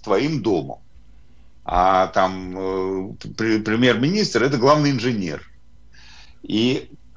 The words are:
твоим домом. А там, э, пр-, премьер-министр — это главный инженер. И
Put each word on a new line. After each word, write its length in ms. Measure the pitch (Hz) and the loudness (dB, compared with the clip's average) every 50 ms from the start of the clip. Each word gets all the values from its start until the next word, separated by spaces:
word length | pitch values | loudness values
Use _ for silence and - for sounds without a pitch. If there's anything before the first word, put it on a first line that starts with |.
| - | -4
твоим 380 | 110 98 98 131 151 160 139 | 0 0 0 2 0 -2 -2
домом. 380 | 101 113 98 82 69 65 57 - - - - - - - - - - - - - - - - - - | 0 0 0 0 -2 -4 -10 -16 -18 -20 -20 -20 -20 -20 -20 -20 -20 -20 -20 -20 -20 -20 -20 -16 -8
А 420 | - 85 90 90 95 95 92 95 92 | -2 0 2 4 4 4 4 2 2
там, 500 | - 101 95 92 95 95 92 92 92 95 | 2 0 0 0 0 -4 -8 -10 -8 -6
э, 560 | 95 95 95 95 92 95 95 95 95 90 - - - 104 101 - | -6 -4 -2 -2 -2 -2 -4 -4 -6 -8 -10 -14 -14 -12 -8 -4
пр-, 240 | 110 113 110 107 | -2 0 0 0
премьер-министр — 840 | 104 107 107 113 123 127 117 107 127 147 190 214 202 - - - 113 | 0 0 0 2 4 4 4 2 2 0 0 0 0 0 0 0 2
это 140 | 143 139 131 | 2 2 2
главный 340 | 110 139 151 151 147 143 | 4 4 4 4 4 2
инженер. 500 | 139 120 107 127 120 107 92 85 71 65 - - - - - - - - - - - - - - - - - - - - | 0 0 -2 -2 -2 -2 -4 -6 -6 -8 -12 -16 -20 -20 -20 -20 -20 -20 -20 -20 -20 -20 -20 -20 -20 -20 -20 -20 -20 -18
И 480 | - - - 107 110 123 110 - - - - - - - - | -10 -4 -2 0 2 2 0 -2 -4 -10 -16 -20 -20 -20 -20